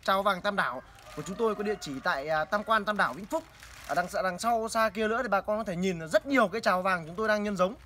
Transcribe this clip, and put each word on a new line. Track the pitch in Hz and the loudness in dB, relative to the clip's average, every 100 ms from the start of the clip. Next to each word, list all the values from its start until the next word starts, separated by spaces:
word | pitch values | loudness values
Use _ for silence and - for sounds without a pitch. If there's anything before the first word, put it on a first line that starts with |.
trà | - | 0
hoa | 196 | 2
vàng | 202 180 | 2 0
Tam | 196 196 | 0 0
Đảo | 147 123 - - - - | -2 -4 -12 -20 -14 -10
của | |
chúng | 151 196 | -8 0
tôi | 226 208 | 0 2
có | |
địa | 208 208 | -2 -4
chỉ | 156 131 | -6 -4
tại, | 180 151 147 | -2 -2 0
à, | 156 156 | 0 2
Tam | 208 | -2
Quan, | 208 220 202 | 2 2 2
Tam | 208 | 0
Đảo, | 165 | 0
Vĩnh | 170 196 | 0 -6
Phúc. | 320 - - - - - | -6 -6 -20 -20 -16 -2
Ở | 208 | -2
đằng, | 180 196 | 0 -2
đằng | 185 180 | -2 -2
sau | 226 233 220 | 0 0 0
xa | 226 220 | 0 0
kia | 196 214 | 2 0
nữa | 233 | 0
thì | 247 | 0
bà | 196 | 0
con | 202 214 | 0 -4
có | |
thể | 220 170 | -2 -2
nhìn | 190 170 | -2 -2
là | 160 | 0
rất | 311 277 | 0 4
nhiều | 269 202 | 2 4
cây | 220 | 2
trà | 226 | 2
hoa | 185 | 2
vàng | 185 180 156 | 2 0 -4
chúng | 180 | -4
tôi | 220 | 0
đang | 214 | 2
nhân | 208 196 | 0 2
giống. | 185 262 | 0 0